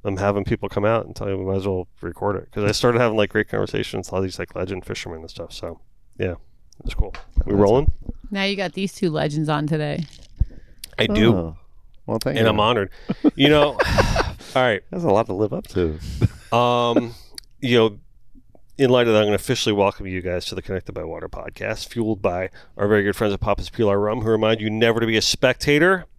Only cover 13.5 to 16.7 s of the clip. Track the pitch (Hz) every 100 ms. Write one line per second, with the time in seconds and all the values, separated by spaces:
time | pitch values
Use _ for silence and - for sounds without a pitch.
13.5 | 151 147 - - - - - - - -
14.5 | 131 127 101 - 92 170 101 117 95 104
15.5 | 185 - 95 85 78 - - - - -
16.5 | 117 120